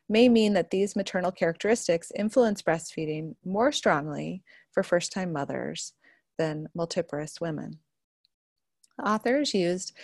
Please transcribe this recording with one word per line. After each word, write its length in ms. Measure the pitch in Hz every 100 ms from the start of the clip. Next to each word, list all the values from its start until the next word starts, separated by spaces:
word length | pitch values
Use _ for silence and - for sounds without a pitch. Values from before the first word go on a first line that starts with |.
| -
may 180 | 214 247
mean 260 | 226 214
that 180 | 196 165
these 240 | 190 202 202
maternal 360 | 190 185 180
characteristics 800 | 185 170 165 202 233 - 170 - -
influence 480 | 214 262 233 208
breastfeeding 720 | - 160 - - 156 156 160 - 180
more 260 | 196 269
strongly 680 | 294 214 151 151 143 156 185 _ - _
for 100 | -
first-time 500 | 190 175 170 196 180
mothers 640 | 151 139 131 135 170 - _ _ _ _ -
than 300 | 160 151 156 170
multiparous 640 | 170 185 170 147 156 -
women. 380 | 170 147 - 156 _ _ _ _ _ _ _ _ _ _ _ -
The 100 | 196
authors 460 | 214 233 277 277
used 400 | 202 175 185 - -